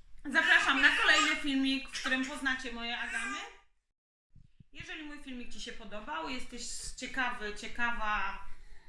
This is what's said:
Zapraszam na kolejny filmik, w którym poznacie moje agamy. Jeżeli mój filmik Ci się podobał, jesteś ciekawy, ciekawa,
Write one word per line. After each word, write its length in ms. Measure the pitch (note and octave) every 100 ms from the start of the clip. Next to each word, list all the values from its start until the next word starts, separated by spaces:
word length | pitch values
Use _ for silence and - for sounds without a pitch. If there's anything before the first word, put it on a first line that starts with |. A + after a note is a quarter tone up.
| - - D4+
Zapraszam 560 | D4 D#4+ F4 - C4+
na 60 | D4 D4+
kolejny 380 | - D4+ D4+ D#4
filmik, 540 | D4 C4+ C4+ C4+ -
w 100 | -
którym 260 | C#4 C4 C4
poznacie 460 | D4 C4+ B3+ B3+
moje 280 | A#3 A#3 A#3
agamy. 380 | A#3 A#3 G4 G4 G4 - _ _ _ _ _ _ _ - - - -
Jeżeli 300 | D4 E4+ E4+
mój 200 | D4+ D4
filmik 300 | C#4 B3 A#3
Ci 80 | G#3+
się 120 | A#3+
podobał, 560 | A3+ G#3+ G#3 A3 D#4 D#4+
jesteś 320 | B3+ B3 A#3+ - - - -
ciekawy, 580 | C4 C4+ B3 A#3 G#3 G#3
ciekawa, 880 | A3 - A#3+ A3+ G#3+ G#3 G3 F#3 - - - -